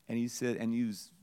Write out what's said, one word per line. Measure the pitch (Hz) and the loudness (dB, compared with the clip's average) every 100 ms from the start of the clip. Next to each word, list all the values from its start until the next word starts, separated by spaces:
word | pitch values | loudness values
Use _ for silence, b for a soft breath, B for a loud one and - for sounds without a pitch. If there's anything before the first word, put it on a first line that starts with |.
| - | -4
And | 117 | 0
he | 120 | 0
said, | - 123 113 | 0 0 2
and | 113 | 2
he | 117 | 2
was | 117 98 - - | 0 -2 -10 -18